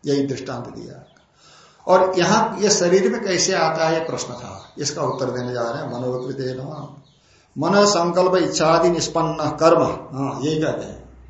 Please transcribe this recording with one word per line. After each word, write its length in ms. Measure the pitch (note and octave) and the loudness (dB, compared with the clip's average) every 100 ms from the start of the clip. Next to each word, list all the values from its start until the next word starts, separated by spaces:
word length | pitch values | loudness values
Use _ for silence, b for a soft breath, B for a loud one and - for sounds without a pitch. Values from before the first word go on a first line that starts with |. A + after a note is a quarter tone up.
| C#3+ | 0
यही 200 | C#3 C3+ | 0 0
दृष्टांत 380 | A#2+ - A#2+ | -6 -8 -10
दिया। 460 | A2 F#2 F2 - - _ _ b b b b b - | -10 -14 -16 -18 -20 _ _ b b b b b 2
और 320 | F#3 F#3 F3+ | 4 4 2
यहाँ 400 | F3 A3 G#3+ F3+ | 2 2 2 0
ये 100 | G3+ | 0
शरीर 420 | - F3 F#3+ F#3+ | 2 4 4 4
में 120 | A3 | 0
कैसे 300 | G3 F3 - | -2 0 0
आता 340 | F#3 D#3+ D#3+ D#3+ | 2 0 2 0
है, 60 | |
ये 60 | D#3+ | 0
प्रश्न 340 | D#3+ B2+ - | -2 -6 -8
था, 380 | A#2+ G#2+ F#2 - - | -12 -14 -16 -18 -8
इसका 240 | C#3+ E3 | -6 -4
उत्तर 240 | C3 B2 B2+ | -4 -2 -4
देने 260 | B2 B2 | -4 -4
जा 100 | B2 | -4
रहे 200 | A#2 A#2 | -4 -4
हैं। 60 | C3+ | -6
मनोकृतेन, 680 | A#2+ B2+ B2+ B2+ C3+ B2+ B2+ C#3 D3+ C#3 - _ b b b b - | -6 -4 -4 -6 -6 -6 -6 -10 -12 -14 -18 _ b b b b -4
मन 260 | D#3+ G3+ | 2 4
संकल्प 500 | G3+ E3+ E3+ F3 F#3 | 6 4 2 2 4
इच्छादि 560 | F#3 D3+ - D#3+ E3+ F3+ | 4 0 2 4 6 4
निष्पन्न 680 | E3 - E3 D#3+ D#3 D3+ - | 2 -2 -2 -2 -2 -4 4
कर्म, 220 | D#3+ E3 | 6 6
हाँ, 560 | C3+ - - C3+ C3+ - | 2 -4 -10 -6 -6 -4
यही 200 | D3+ D#3+ | -2 0
कहते 220 | D3+ - | -2 -4
हैं। 240 | - - - - | -8 -14 -18 -20